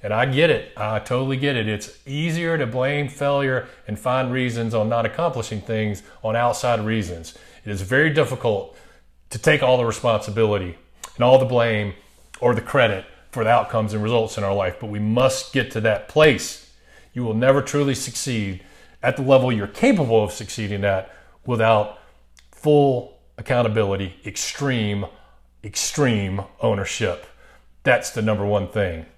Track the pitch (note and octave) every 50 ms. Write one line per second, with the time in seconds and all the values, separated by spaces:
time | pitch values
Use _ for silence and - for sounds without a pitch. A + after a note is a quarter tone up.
0 | - G#2 G#2 A2 B2 C3+ C3 C3+ D#3+ E3 C#3+ A2 - - - - G#2+ G#2+ A2 G#2+
1 | - - B2 B2 C3 C3 C3+ C3+ C#3 C#3+ C#3 B2 G#2+ G#2 G#2+ G#2 - - - -
2 | _ - C3+ D3 D#3+ E3+ D#3+ E3+ E3+ E3 E3 D#3+ C#3 A#2 A2+ B2+ B2+ C3+ C#3+ D3
3 | D3 C3+ - - C#3+ C#3+ C#3+ C#3 C#3 C3+ C3 B2+ - - - - - - G#2+ G#2
4 | - B2+ B2+ C3 C3 B2+ B2 B2+ B2+ B2 A#2 A#2 A#2 A2+ G#2+ A2+ G#2 A2 A#2 A#2
5 | A2+ A2+ - - E3 E3+ - B2+ A2 - - G#2 F#2+ - A2+ A2 G#2+ G#2 G#2 -
6 | - - - - - A2 A2 A#2 A#2+ A#2+ A#2+ - - B2 A#2+ A2+ G#2 G#2+ A2 A2+
7 | G#2 F2 F2 E2 E2 - - - - - - - - G#2+ G#2 G2 F#2+ F#2+ B2 C3+
8 | D3+ D#3+ D3 D3+ D3+ - C3+ A#2+ - A#2+ G#2+ G2 G2 - - - - - - -
9 | _ - - _ _ - - A#2 - D#3 D3+ D3 C#3+ B2 B2+ B2 A#2+ A#2 A2 -
10 | - B2 A2+ G#2 - - G2+ A2 A2+ G#2+ G#2 G2+ F#2 F2+ E2+ - _ _ _ -
11 | - - - - A#2+ B2 C3 C3 C3 A2+ A#2+ A#2+ A#2 A#2 A2 G#2+ G#2 G2+ F#2 -
12 | - _ _ - - _ _ - - A#2+ A#2+ G#2 - - - C#3+ B2 A2 G#2 F#2+
13 | - - - - - - - B2 A2+ A2 A#2+ A#2 - - - A2+ A2 G#2+ G#2 G#2+
14 | G#2+ A2 A#2+ A#2 A2 G#2+ - - G2+ G2 G2 G2+ F#2+ F#2 F2+ - - A2 G#2 G#2
15 | G#2+ G#2+ A2 B2 C3 C3 C3 - - - - C3+ A#2+ - - A#2 G#2+ A2 G#2+ G2
16 | - - - D3+ D#3 D#3 B2+ G#2+ - - - - - - _ _ _ _ - -
17 | - _ _ B2 B2 A2+ G#2+ A2 B2 C3 C3+ C#3+ C#3 C#3 - D3 C#3+ C#3 C3+ -
18 | - - A#2+ - - C#3+ B2 A2+ G#2 G2 F#2+ F2 - - - - - - _ -
19 | - B2+ A#2+ - C3+ B2+ C#3 C3 B2 B2+ B2 G#2+ G2+ G2 - - - C4 C4+ F#3
20 | D3+ A#2+ A2+ A2+ G#2+ G2 - - A2+ G2 - - A2 G2+ G#2 G2+ G2 G2+ G2 F#2+
21 | F#2+ - - - - - - _ - - B2 A2 A2 A2+ A2+ G#2+ G#2 - - -
22 | - - - _ _ _ _ - - - - - - D3+ D3+ D3 C#3+ C#3 C3 B2
23 | - - - - _ - _ - G#2 - C3+ A#2+ A#2+ A2 G#2 A2+ G#2+ G2 G2 F#2+
24 | G2 F#2 F2 - _ G#2+ G2+ - - - - - C#3+ C#3 C3 A#2+ G#2+ G#2 G#2 G2+
25 | G2+ - - - - _ - - _ _ _ _ - G#2 G2+ - - - - -
26 | D3 B2+ A#2 G#2 G2 F#2+ F#2+ G2 F#2 - - _ - A2+ G#2+ G2 G2 - - -
27 | A#2 F#2+ F2 - - - - - - - - - _ - - _ - C3+ B2+ -
28 | - - - B2 G#2+ A2 G#2+ G2 G2+ G2+ G#2 G2+ F#2+ - - A2 G2+ F2+ E2+ E2
29 | D#2+ - _